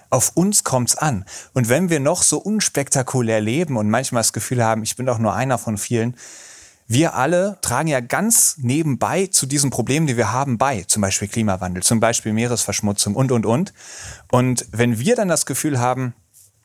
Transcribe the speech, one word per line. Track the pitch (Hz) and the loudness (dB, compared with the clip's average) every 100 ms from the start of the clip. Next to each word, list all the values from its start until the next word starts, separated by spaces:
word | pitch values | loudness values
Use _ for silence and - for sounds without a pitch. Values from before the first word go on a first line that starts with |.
| _ | _
Auf | 127 - | 0 0
uns | - 190 208 | 2 2 0
kommt's | - 127 120 | 0 0 0
an.“ | - 156 101 - - - | 0 -2 -2 -6 -14 -6
Und | 131 113 | -2 2
wenn | 139 185 | 2 2
wir | 156 | 0
noch | 139 180 | 0 2
so | - 147 | 0 0
unspektakulär | 196 214 - 139 139 139 127 131 113 110 | 0 -2 0 -2 0 0 0 0 2 2
leben | 107 139 165 120 | 2 0 0 0
und | 104 | 2
manchmal | 117 135 123 | 0 0 0
das | 107 | 0
Gefühl | 113 - 123 | -2 -2 2
haben, | 113 113 | 2 2
„Ich | 107 - | -2 -4
bin | 127 | -2
doch | 113 | 0
nur | 110 | 0
einer | 95 135 123 | 0 0 -2
von | 117 104 | -2 -4
vielen“, | - 120 117 120 - - - - - _ - | -2 0 0 -4 -14 -20 -20 -20 -20 _ -2
wir | 120 165 | 2 2
alle | 117 139 175 202 190 | 2 2 2 0 -4
tragen | - 127 160 | -2 -2 0
ja | 131 | -2
ganz | 120 139 214 226 - - | 0 -2 2 2 2 0
nebenbei | 120 147 160 123 104 165 190 | 0 0 0 0 0 0 0
zu | - 135 | -2 0
diesen | 143 135 | 0 0
Problemen, | 123 113 143 151 | 0 0 2 2
die | 117 | 2
wir | 107 | 0
haben, | 123 139 113 | 0 -2 0
bei. | 135 110 - | 0 0 -2
Zum | 107 | 0
Beispiel | 95 - 104 | 0 -2 -4
Klimawandel, | 113 107 92 92 90 | -2 0 0 -4 -2
zum | - 117 | 0 2
Beispiel | 113 117 113 | 2 0 -2
Meeresverschmutzung | 110 120 117 - - 104 101 104 | -2 0 -2 -4 -2 -2 0 -2
und, | 104 131 | 0 2
und, | 120 101 | 2 2
und. | 127 196 - - - - - - | 0 -2 -8 -20 -16 -16 -18 0
Und | 123 127 123 - | 2 2 0 -4
wenn | 107 120 113 | 0 0 2
wir | 160 240 | 2 2
dann | 190 | 2
das | 156 - | 0 -2
Gefühl | 139 156 127 | -2 -2 0
haben, | 123 127 127 - _ _ - _ | 0 0 -4 -8 _ _ -20 _